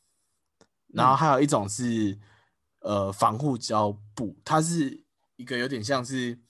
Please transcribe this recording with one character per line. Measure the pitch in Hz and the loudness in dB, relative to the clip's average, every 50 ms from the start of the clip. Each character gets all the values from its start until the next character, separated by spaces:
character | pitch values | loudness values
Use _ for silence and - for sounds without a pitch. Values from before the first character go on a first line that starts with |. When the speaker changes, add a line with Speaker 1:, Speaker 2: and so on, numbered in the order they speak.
| _ _ _ _ _ _ _ _ _ _ _ _ - _ _ _ _ _ - | _ _ _ _ _ _ _ _ _ _ _ _ -20 _ _ _ _ _ 0
Speaker 1:
然 | - 120 127 | 2 4 6
后 | 135 | 6
还 | 135 160 156 | 6 4 4
有 | 135 127 | 4 4
一 | 147 | 4
种 | 143 151 117 101 101 | 4 2 2 0 -2
是， | 104 - 123 120 117 113 107 101 95 104 - _ _ _ _ _ _ _ _ _ _ _ | -4 -4 -2 -2 0 0 0 0 -2 -4 -10 _ _ _ _ _ _ _ _ _ _ _
Speaker 2:
嗯。 | - 98 104 101 98 | -6 -2 -2 -2 -2
Speaker 1:
呃， | 98 98 | -2 -2
防 | - 123 117 107 120 | 2 2 2 2 2
护 | 151 147 131 | -2 -2 -2
胶 | 113 - - 113 107 107 104 104 - - - - | -2 -4 -2 0 0 0 0 -2 -4 -12 -16 -10
布， | - 120 98 - - - | -8 -8 -8 -8 -10 -6
它 | - 156 156 | 0 0 2
是 | 160 165 170 170 143 135 - - _ _ _ _ _ _ _ | 2 2 0 -2 -2 -2 -4 -10 _ _ _ _ _ _ _
一 | - 123 | -16 -10
个 | 123 131 | -6 -4
有 | 123 123 | -2 -2
点 | 139 139 120 107 | -2 -4 -4 -4
像 | 117 139 131 123 | -2 -2 -2 -2
是， | 107 131 131 123 120 117 120 _ _ | -4 -4 -4 -4 -4 -6 -8 _ _